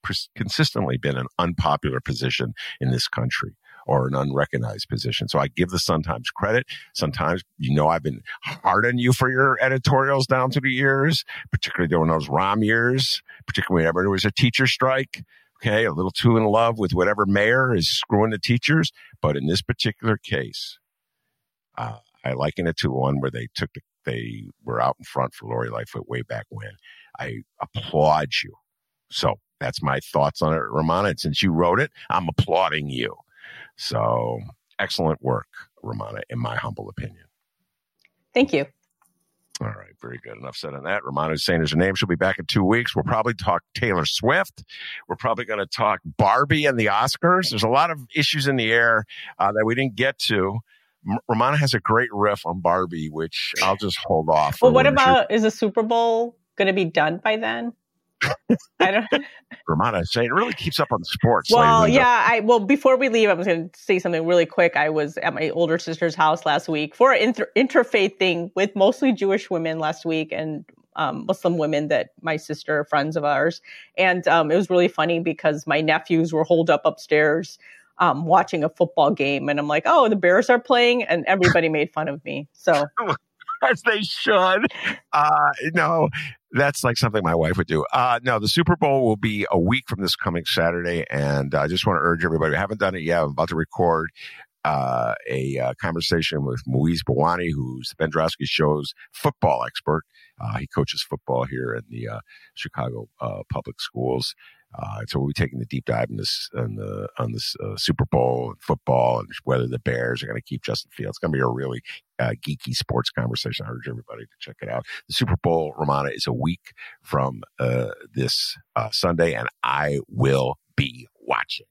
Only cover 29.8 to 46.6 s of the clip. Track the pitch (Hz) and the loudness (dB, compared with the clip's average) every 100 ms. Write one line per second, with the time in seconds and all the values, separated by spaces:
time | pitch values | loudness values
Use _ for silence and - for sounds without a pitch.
29.8 | 73 67 - - 71 - 78 78 53 64 | -4 -4 -2 0 0 0 0 0 -2 -2
30.8 | 80 85 101 78 82 71 95 80 87 98 | 0 2 0 -2 -4 0 2 2 2 2
31.8 | 147 - - 90 85 - - 82 90 76 | 0 -6 -4 -2 -2 0 2 2 2 -2
32.8 | 71 65 53 50 _ _ - - - _ | -4 -4 -6 -8 _ _ -20 -20 -20 _
33.8 | - 58 55 58 58 58 - - _ - | -6 -2 0 0 -2 -6 -10 -18 _ -8
34.8 | 95 - 82 78 65 58 - - - _ | -6 -2 -2 0 -2 -4 -6 -20 -20 _
35.8 | - 55 52 53 - 62 58 58 - - | -12 -10 -10 -12 -10 -8 -6 -6 -8 -10
36.8 | 50 - 104 - _ _ _ _ _ _ | -12 -12 -12 -14 _ _ _ _ _ _
37.8 | _ _ _ _ _ 247 269 147 139 _ | _ _ _ _ _ 2 2 2 -2 _
38.8 | _ _ _ _ _ _ _ - 57 50 | _ _ _ _ _ _ _ -10 -10 -10
39.8 | 50 50 60 60 58 53 65 - 80 69 | -20 _ -16 -16 -16 -16 -14 -12 -12 -10
40.8 | 76 101 64 69 78 78 - 85 78 76 | -4 -4 -4 -4 -2 -2 0 2 2 2
41.8 | 92 92 98 85 92 95 87 107 95 117 | 2 0 -2 2 0 0 -2 2 4 2
42.8 | 117 104 - 110 113 104 - 87 _ - | 0 -4 -2 0 0 -2 -2 -2 _ -4
43.8 | 120 92 76 - 120 165 196 - - - | 0 0 0 0 0 0 0 -8 -20 -18
44.8 | - - - - 123 113 113 107 98 - | -16 -16 -10 -6 -2 -4 -4 -4 -4 0
45.8 | 107 98 80 - 101 117 143 156 | 0 0 -4 2 4 4 4 4